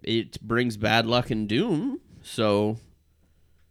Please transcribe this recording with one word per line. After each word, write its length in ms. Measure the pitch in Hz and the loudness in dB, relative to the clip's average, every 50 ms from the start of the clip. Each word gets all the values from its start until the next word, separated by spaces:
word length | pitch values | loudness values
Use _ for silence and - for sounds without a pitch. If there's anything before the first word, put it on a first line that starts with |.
It 380 | - - 113 113 98 - - - | -6 -2 -2 -2 -2 -4 -10 -14
brings 340 | - 110 117 120 127 120 107 | -6 -2 0 0 0 0 -2
bad 300 | 104 110 107 110 117 113 | -2 0 2 2 2 2
luck 240 | 113 120 123 123 127 | 2 2 0 0 0
and 160 | 120 107 107 101 | -2 -2 0 0
doom. 520 | 107 139 214 240 165 147 214 277 254 359 - _ - - | 0 0 2 0 0 0 -2 -2 -4 -6 -10 _ -20 -20
So 560 | - - - - 110 104 101 104 104 107 110 110 - - _ _ _ _ _ _ _ _ _ _ _ _ _ _ _ _ | -20 -10 -2 0 2 4 4 4 2 0 -2 -6 -10 -18 _ _ _ _ _ _ _ _ _ _ _ _ _ _ _ _